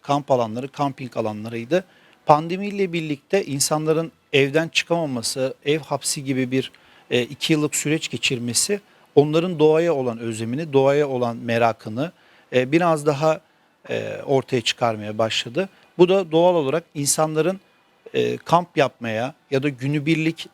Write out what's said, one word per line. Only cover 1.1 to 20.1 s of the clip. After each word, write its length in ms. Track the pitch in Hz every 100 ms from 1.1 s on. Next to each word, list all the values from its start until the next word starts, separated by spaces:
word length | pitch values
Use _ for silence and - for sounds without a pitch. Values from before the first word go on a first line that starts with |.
| -
alanlarıydı. 680 | 110 107 110 117 117 175 185 _ _ _ -
Pandemiyle 680 | 151 165 185 202 202 190
birlikte 520 | 170 160 139 _ 196 -
insanların 680 | 139 - 156 156 160 165 - _
evden 340 | 143 139 147 160
çıkamaması, 840 | - - 170 151 123 110 135 131 - 147
ev 140 | 156
hapsi 440 | 139 139 - -
gibi 280 | 135 131 127
bir, 200 | 131 127 - _ - _
e, 100 | 123
iki 320 | 120 139 -
yıllık 220 | 156 147 -
süreç 340 | 147 156 -
geçirmesi, 680 | 127 - 123 120 113 - 202 - _ _ 147
onların 440 | 147 156 180 165
doğaya 340 | 156 156 170
olan 260 | 143 127 113
özlemini, 540 | 117 110 113 131 165
doğaya 360 | 135 135 143 147
olan 280 | 127 120 117
merakını, 720 | 120 117 117 110 113 110 165 - _ _ _
e, 180 | 127 127
biraz 340 | 160 175 156 147
daha, 360 | 143 160 156 - _ _ _ -
e, 320 | 117 107 104 -
ortaya 360 | 135 - 127
çıkarmaya 560 | - - 117 110 104 107
başladı. 520 | 113 - 123 131 190 - _ -
Bu 120 | 175
da 220 | 190 175
doğal 240 | 160 180 175
olarak 280 | 135 160 - 151
insanların, 640 | 143 - 156 156 160 190 - _ _ _ -
e, 240 | 131 123 123
kamp 400 | - 170 170 160
yapmaya 560 | 131 - 117 110 127 - _
ya 120 | 135
da 60 | 147
günübirlik 800 | 127 135 147 143